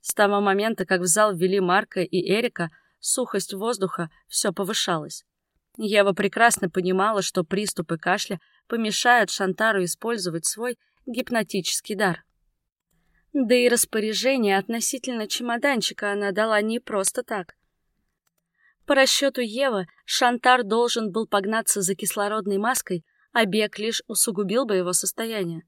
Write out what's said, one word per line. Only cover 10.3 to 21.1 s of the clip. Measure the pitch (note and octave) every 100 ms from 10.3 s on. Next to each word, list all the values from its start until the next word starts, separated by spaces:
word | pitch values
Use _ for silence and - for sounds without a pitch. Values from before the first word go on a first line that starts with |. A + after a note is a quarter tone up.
| D#3+ -
свой | G#3 B3 A#3 _ _ -
гипнотический | A#3 B3+ A#3 G#3+ G3+ E3+ - - G3+
дар. | G3+ E3 _ _ _ _ _ _ _ _ _ _ _
Да | C#4+ A3+
и | B3 A#3+
распоряжение | A#3 - A3+ G#3+ G3+ A#3+ C4+ G3+ G3
относительно | F#3+ A#3 - B3+ - A#3 G#3+
чемоданчика | - A#3+ A#3 C#4+ B3+ - - G#3
она | G3+ G3+
дала | F#3+ A3 D3+
не | G#3+ A#3
просто | - G#3+ G3 -
так. | A#3+ G#3+ F3 _ _ _ _ _ _ _ _ _ _ _ _ _ -
По | C#4
расчёту | C4+ - C#4 B3+
Евы, | A#3 A3+ C#4 G#3 F3+ _ -
Шантар | - B3+ B3 B3+ B3+
должен | G3+ A3+ A#3+ A#3 G#3+